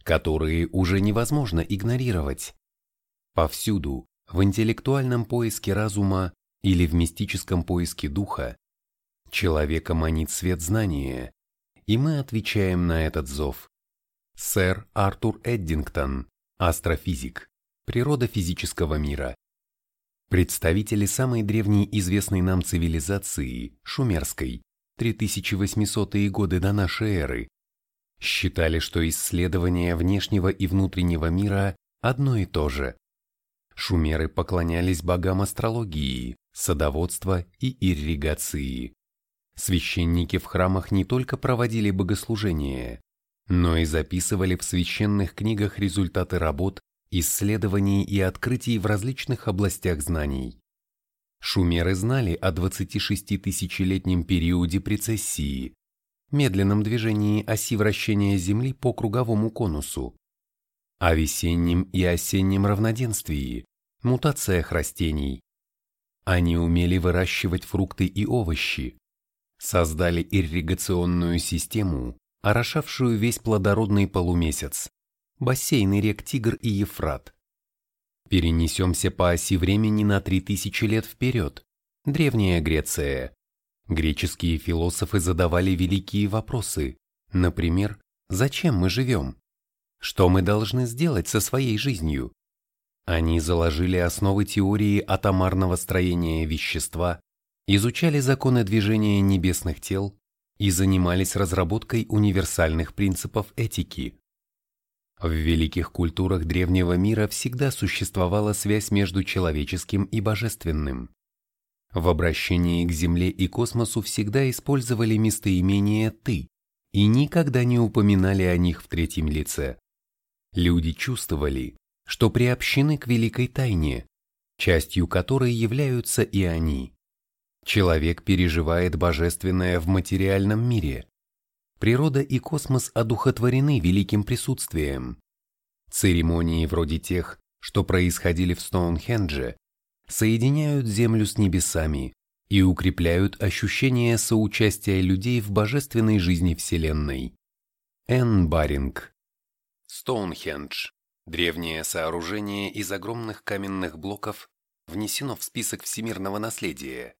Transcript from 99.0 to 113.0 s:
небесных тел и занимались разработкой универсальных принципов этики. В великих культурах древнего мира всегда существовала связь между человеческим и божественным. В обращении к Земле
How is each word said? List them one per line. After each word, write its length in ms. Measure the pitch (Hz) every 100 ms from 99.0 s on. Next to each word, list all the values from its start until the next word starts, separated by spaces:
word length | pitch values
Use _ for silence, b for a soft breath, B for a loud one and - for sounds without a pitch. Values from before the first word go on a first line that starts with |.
| 104 101
небесных 580 | 98 95 92 85 85 80
тел 400 | - 95 98 - _ _ _ -
и 120 | 101
занимались 680 | 85 95 92 90 90 95 -
разработкой 720 | 95 87 85 107 - 117 -
универсальных 840 | 107 104 95 90 - 80 80 80
принципов 600 | - 98 90 - 110 101 -
этики. 600 | 113 - 85 - 64 - _ _ _ _ _ _ _ _ _ _
В 120 | 85
великих 580 | 78 80 80 80 - 78
культурах 540 | - 85 82 92 92 80
древнего 480 | 85 90 92 87
мира 340 | 90 101 107 107
всегда 440 | - 123 123 139
существовала 800 | - 98 - 95 98 90 101 107
связь 360 | 101 101 107 -
между 360 | 101 98 92 92
человеческим 800 | - 90 76 71 90 - 101 98
и 160 | 110
божественным. 880 | 104 104 110 - 85 76 71 65 60 _ _ _ _ _ _ _ _
В 160 | - 85
обращении 800 | 80 85 80 - 90 87 87 87
к 60 |
Земле 360 | 82